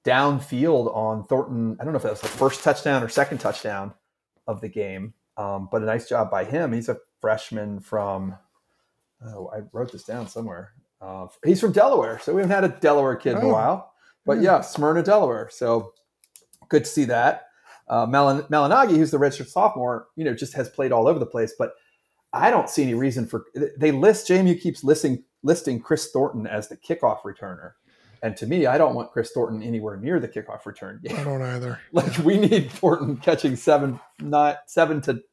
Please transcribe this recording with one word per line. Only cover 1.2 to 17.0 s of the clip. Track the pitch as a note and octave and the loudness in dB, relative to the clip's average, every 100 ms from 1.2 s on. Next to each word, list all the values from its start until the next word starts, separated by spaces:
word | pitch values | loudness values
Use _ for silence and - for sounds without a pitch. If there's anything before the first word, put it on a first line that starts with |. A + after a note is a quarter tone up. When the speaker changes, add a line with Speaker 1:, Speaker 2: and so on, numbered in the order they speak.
| G2 | -2
Speaker 1:
Thornton. | C3 C#3 A#2+ A2+ A2 | -2 -2 -4 -4 -4
I | |
don't | C3+ | -6
know | C#3+ | -4
if | |
that | A2+ | -4
was | G#2+ | -6
the | - | -8
first | - C3+ - | 0 0 0
touchdown | D#3+ C#3 D3+ C3+ | 0 0 0 -2
or | A#2 | 0
second | - C#3 C3 | -2 -2 -2
touchdown | G#2 G#2 A2 G2+ G2+ - _ _ _ _ - | -4 -4 -6 -8 -8 -14 _ _ _ _ -10
of | G#2 | -8
the | A2 | -8
game, | G#2+ G2+ F#2+ G#2 - _ - | -6 -6 -8 -12 -16 _ -10
um, | G2+ G2 F#2+ | -8 -6 -4
but | A2+ | -4
a | G#2+ | -2
nice | A#2 - | -4 -2
job | A#2+ G#2+ | -2 -2
by | G2 F#2 | -2 -4
him. | C#3+ D#3+ | -4 -4
He's | A#2 A#2 | -4 -6
a | A#2 _ _ | -8 _ _
freshman | A2 A2 - A2 G#2 G2+ | -2 -2 -4 -10 -8 -10
from, | F#2+ G#2+ G2+ F#2+ F#2+ F#2 _ _ _ _ _ _ _ _ A2+ | -8 -6 -4 -6 -8 -12 _ _ _ _ _ _ _ _ -18
oh, | G#2 F#2 G#2+ | -14 -12 -12
I | G2+ | -12
wrote | G#2+ B2+ | -10 -10
this | F#2+ | -10
down | - A#2+ A2 | -12 -12 -10
somewhere. | A2+ A2+ F2 G2 _ _ _ | -10 -12 -12 -18 _ _ _
Uh, | F#2+ F#2+ F#2 _ D3+ | -16 -14 -16 _ 2
he's | F3+ | 2
from | A3 | 4
Delaware, | F3 B3 A#3+ B2+ A2+ | 4 4 4 0 -4
so | - | -2
we | F3 | 0
haven't | F#3+ G3 | 2 2
had | |
a | F#3 - | 0 2
Delaware | D3+ C#3+ C3+ B2 | 4 4 4 0
kid | C3+ B2 | -2 0
in | |
a | D#3 | 2
Speaker 2:
Oh. | |
Speaker 1:
while. | A2 A#2 F#3+ - _ _ _ - | 2 2 0 -4 _ _ _ -2
But | C3+ | 2
Speaker 2:
Yeah. | F#3 E3 | 4 4
Speaker 1:
yeah, | |
Smyrna, | - - D3 E3 | 2 -2 2 2
Delaware. | E3 G#3 D#3 A#2 A2+ | 4 4 4 -2 -8
So | - A#2+ A#2 G2+ - _ _ _ - _ _ - | -4 0 0 -2 -14 _ _ _ -20 _ _ 0
good | D3+ - | 2 2
to | |
see | - | 0